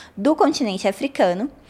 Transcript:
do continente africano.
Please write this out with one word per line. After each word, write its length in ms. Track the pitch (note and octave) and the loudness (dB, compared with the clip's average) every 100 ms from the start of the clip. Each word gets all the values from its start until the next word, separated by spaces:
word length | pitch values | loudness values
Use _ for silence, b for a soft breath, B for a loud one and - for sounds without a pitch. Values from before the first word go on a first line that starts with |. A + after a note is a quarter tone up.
| B - | B -2
do 180 | A#3 | 0
continente 540 | D#4 D4 D#4 A3+ F#3+ G3 | 2 2 2 -2 -2 -2
africano. 600 | G3 C#4 - G3 F3 C#4 - | -2 -4 0 2 2 -4 -8